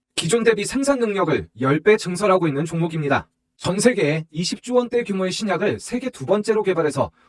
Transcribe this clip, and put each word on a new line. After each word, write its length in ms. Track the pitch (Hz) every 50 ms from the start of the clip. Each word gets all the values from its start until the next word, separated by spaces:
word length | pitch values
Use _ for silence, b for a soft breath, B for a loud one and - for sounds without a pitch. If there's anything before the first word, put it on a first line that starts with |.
| _ _ -
기존 300 | - - 160 214 233 226
대비 200 | 226 220 208 202
생산 360 | - - 262 277 277 277 247
능력을 480 | 233 214 196 196 180 156 139 101 82 - - 110
열 200 | 127 131 147 160
배 160 | 160 208 214
증설하고 500 | 214 - 175 180 175 208 196 185 190 170
있는 180 | 156 135 143 160
종목입니다. 640 | 160 165 165 170 170 160 160 147 139 135 - - _ _ _ _ _ _
전 240 | - - - 185 208
세계 460 | 202 247 247 202 160 143 151 160 160 -
이십 320 | - 165 180 - - - -
조 140 | 240 247
원대 260 | 247 247 233 240 240 233
규모의 300 | - 196 190 190 185 180
신약을 480 | - 214 202 180 165 202 202 - 104
세계 280 | - - 240 254 262 254
두 160 | - - 135
번째로 380 | 120 196 214 214 - 214 214 196
개발해서 480 | 190 180 165 160 151 127 135 113 90 b b b